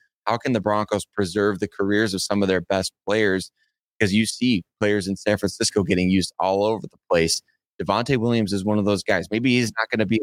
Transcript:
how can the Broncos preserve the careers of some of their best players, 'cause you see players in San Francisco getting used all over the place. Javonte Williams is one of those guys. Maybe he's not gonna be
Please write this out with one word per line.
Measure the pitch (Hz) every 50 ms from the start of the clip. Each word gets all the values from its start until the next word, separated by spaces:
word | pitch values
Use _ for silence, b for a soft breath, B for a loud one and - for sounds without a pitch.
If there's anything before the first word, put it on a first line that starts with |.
| _ _ _ _ - -
how | 113 117
can | - 143 127
the | 110
Broncos | 92 107 104 104 107 - - 101 -
preserve | _ - - 101 87 85 104 101 104 104 90
the | 104 98
careers | - - 101 98 104 104 110 107 95
of | 95
some | - - 104 101
of | 101 95
their | 95 92
best | 85 - 98 95 92 - _ _ - -
players, | 104 110 107 101 95 95 90 - _ _ _ _ _ _ _ _ _ -
'cause | 110 98 95
you | 107 113 104
see | - - 120 127 120 90 - _ _ -
players | 110 104 104 104 90 95
in | 98
San | - - - 104 98
Francisco | - 95 - - 113 - - 104 95
getting | - 98 90 90 92
used | 95 95 87 - - -
all | 85 95 95 98 101
over | 107 113 104 -
the | - _ _ _ -
place. | 92 85 82 82 - - - _ _ _ _ _ _ -
Javonte | 92 82 98 107 117 120 143 123
Williams | 110 120 120 117 110 92 101
is | 98 95
one | 107 107 107
of | 101
those | 101 104 95
guys. | - - 101 90 82 85
Maybe | 104 110 120 131 123
he's | 123 120 110 - -
not | 113 -
gonna | - 110 110
be | 92 113 110